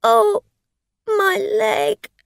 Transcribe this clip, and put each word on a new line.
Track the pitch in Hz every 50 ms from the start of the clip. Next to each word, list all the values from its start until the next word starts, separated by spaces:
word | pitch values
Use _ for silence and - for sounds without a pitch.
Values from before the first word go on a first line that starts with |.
Oh, | _ 226 226 226 226 415 415 403 - _ _ _ _ _ _ _ _ _ _ _ _
my | - 440 415 403 392 370 370 392 - - 208
leg. | 220 220 214 - - 147 147 - _ - _ _ _